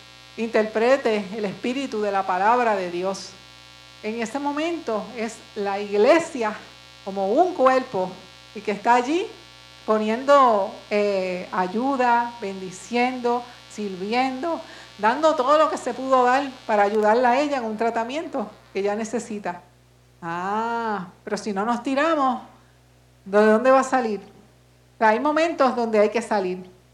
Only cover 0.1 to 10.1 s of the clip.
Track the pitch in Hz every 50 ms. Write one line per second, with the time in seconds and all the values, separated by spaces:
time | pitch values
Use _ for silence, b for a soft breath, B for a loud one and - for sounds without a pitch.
0.1 | - - - - - - 226 226 226 220 214 214 - 220 226 247 269 277 269 233
1.1 | 214 208 196 180 214 233 208 190 - - - 240 247 277 269 - 226 214 208 202
2.1 | 196 196 190 - 185 180 196 214 240 247 240 226 208 190 185 175 175 175 185 196
3.1 | 196 - - - - - - - - - - - - - - - - - - 220
4.1 | 220 233 226 214 - 277 285 285 277 294 320 339 339 302 - 254 226 202 185 196
5.1 | 254 233 220 226 - - - - - 214 202 196 196 202 208 196 202 202 214 269
6.1 | 330 320 330 - - 247 220 208 208 - - - - - - - - - - 202
7.1 | 196 196 190 190 226 302 370 359 330 320 254 262 262 254 247 - - 190 185 180
8.1 | 185 - - - - - - - - 208 - 214 202 208 - 240 240 247 240 262
9.1 | 320 359 - - - - - - - - - - - - - - 220 214 214 214